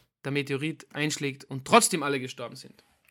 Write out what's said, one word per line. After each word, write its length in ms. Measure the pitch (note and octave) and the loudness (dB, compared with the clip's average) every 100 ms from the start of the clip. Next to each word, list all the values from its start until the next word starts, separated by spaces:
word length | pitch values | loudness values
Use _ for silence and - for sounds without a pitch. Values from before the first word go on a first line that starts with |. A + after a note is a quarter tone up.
| _ _ | _ _
der 80 | C#3 | -4
Meteorit 560 | C#3 C3+ C#3 D3+ D#3 - | -2 0 -2 -2 -6 -10
einschlägt 500 | - D3+ D3 C#3+ C3+ | -2 -2 0 -4 -6
und 220 | - C3+ C3+ | -10 -10 6
trotzdem 380 | A3+ A3+ F3+ | 6 6 0
alle 160 | C#3+ C#3 | 0 -2
gestorben 360 | B2 - A#2+ A#2 | -4 -10 -12 -12
sind. 280 | - - _ _ _ | -18 -20 _ _ _